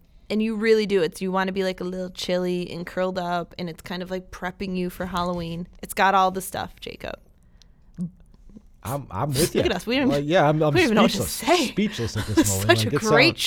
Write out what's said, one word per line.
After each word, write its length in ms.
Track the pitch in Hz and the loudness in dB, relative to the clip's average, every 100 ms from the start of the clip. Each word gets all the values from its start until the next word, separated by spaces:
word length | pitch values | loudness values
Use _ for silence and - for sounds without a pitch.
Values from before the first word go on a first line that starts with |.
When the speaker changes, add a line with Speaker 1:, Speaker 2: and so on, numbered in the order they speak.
| _ - - | _ -16 -4
Speaker 1:
and 140 | 214 | -2
you 120 | 220 | 0
really 300 | 214 226 220 | 0 4 4
do. 160 | 208 196 | 4 2
It's, 200 | 160 175 | 0 -2
you 100 | 190 | -4
wanna 200 | 190 190 | -2 -2
be, 100 | 190 | -2
like, 160 | 190 185 | -2 -4
a 40 | |
little 260 | 180 185 185 | -8 -8 -10
chilly 600 | - - 180 180 180 180 | -8 -4 -2 0 -2 -6
and 140 | 165 175 | -8 -8
curled 320 | - 185 185 | -4 -2 -2
up, 360 | 175 175 165 - | -4 -4 -6 -10
and 120 | 175 | -10
it's 100 | 160 | -10
kind 220 | - 180 | -10 -10
of, 80 | 180 | -8
like, 200 | 185 185 | -8 -10
prepping 460 | - 180 180 190 185 | -10 -10 -8 -6 -4
you 140 | 180 | -4
for 160 | - 180 | -6 -6
Halloween. 600 | 180 175 175 165 165 180 - | -4 -4 -4 -6 -8 -10 -14
It's 120 | - | -6
got 200 | - 196 | 2 4
all 160 | 196 185 | 6 4
the 120 | 185 | 0
stuff, 360 | 180 - - - | -6 -8 -8 -10
Jacob. 380 | - - - - _ _ _ _ _ _ _ - 175 - - - - 208 - - | -16 -12 -12 -12 _ _ _ _ _ _ _ -10 -10 -12 -20 -20 -20 -20 -20 -14
Speaker 2:
I'm, 220 | - 143 120 | -8 -8 -8
I'm 200 | 92 147 | -6 -2
with 100 | 135 | 0
Speaker 1:
Look 140 | 180 - | 0 2
Speaker 2:
you. 40 | |
Speaker 1:
at 100 | 349 | 0
us. 120 | 185 | -2
We 120 | 208 254 | -2 0
don't, 120 | 156 | 2
Speaker 2:
Like, 160 | 143 147 | 0 2
yeah, 220 | 180 147 | 4 4
I'm, 140 | 156 | 4
I'm 100 | 151 | 4
Speaker 1:
we 80 | 156 | 4
don't 40 | |
even 100 | 247 | 4
know 80 | 214 | 6
what 80 | 220 | 4
to 120 | 196 | 2
Speaker 2:
speechless. 360 | - - 247 349 | -4 -2 2 2
Speaker 1:
say. 80 | 247 | 2
Speaker 2:
Speechless 440 | - 208 - 113 107 | 0 -2 -2 -4 -4
at 100 | - | -2
Speaker 1:
<laughs> 20 | |
Speaker 2:
this 200 | 185 175 | 2 2
moment. 200 | 95 104 | 2 2
Speaker 1:
Such 160 | - | 2
Speaker 2:
Like, 80 | - | 2
Speaker 1:
a 40 | 143 | 0
Speaker 2:
it's, 120 | 214 | 4
Speaker 1:
great 260 | 226 311 - | 6 4 2